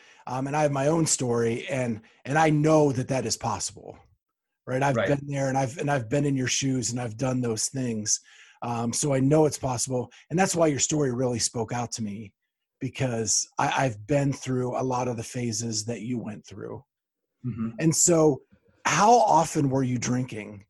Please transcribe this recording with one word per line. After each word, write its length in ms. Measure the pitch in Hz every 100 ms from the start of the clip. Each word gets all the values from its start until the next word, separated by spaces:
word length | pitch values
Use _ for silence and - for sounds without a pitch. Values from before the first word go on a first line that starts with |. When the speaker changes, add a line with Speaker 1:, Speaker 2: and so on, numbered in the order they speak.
| - - -
Speaker 1:
um, 180 | 127 139
and 100 | 151
I 60 |
have 100 | 151
my 140 | 139 143
own 180 | 165
story, 640 | 156 - 127 120 117 120 190
and, 320 | 135 123 104 - _
and 140 | 117 151
I 100 | 160
know 420 | 151 156 156 147
that 160 | 131 123
that 180 | 131 110
is 100 | -
possible, 600 | 117 98 - - - - _ _ _ _ _ _ -
right? 160 | 127
I've 140 | 139 135
Speaker 2:
Right. 120 | 127
Speaker 1:
been 180 | 143 143
there, 220 | 139 135
and 100 | 135
I've, 180 | 135 -
and 120 | 143
I've 180 | 143 110
been 160 | 143
in 120 | 147 135
your 100 | 127
shoes, 460 | - 135 131 113
and 80 | 123
I've 160 | 120 110
done 240 | 131 127
those 260 | 120 107 -
things. 520 | 135 127 110 104 - _ - - -
Um, 300 | 117 117 117
so 200 | 113 151
I 80 | 135
know 240 | 135 156
it's 140 | 151 -
possible. 520 | 131 123 - 127 117 - -
And 80 | 165
that's 160 | 190
why 140 | 165 165
your 100 | 131
story 340 | - 151 139
really 280 | 120 127 117
spoke 320 | - 123 107
out 200 | 120 123
to 100 | -
me, 300 | 107 101 104 _ _ _ _ -
because 680 | 131 - 131 113 107 - - -
I, 260 | 139 -
I've 220 | 135 107 104
been 260 | 143 139
through 480 | 131 131 127 123 127
a 20 |
lot 260 | 131 127 127
of 80 | 117
the 40 |
phases 600 | 113 127 120 110 117 104 107
that 140 | 113
you 160 | 113 120
went 280 | 104 - -
through. 360 | 101 113 110 - _ _ _ _ _
Speaker 2:
Mm-hmm. 260 | 123 107 113 -
Speaker 1:
And 140 | 160
so 480 | 151 - 165 156 131 _ _ _ _ -
how 260 | 151 208
often 560 | 240 214 160 160 160 139
were 140 | 135
you 160 | 127 123
drinking? 680 | 110 123 127 110 104 104 -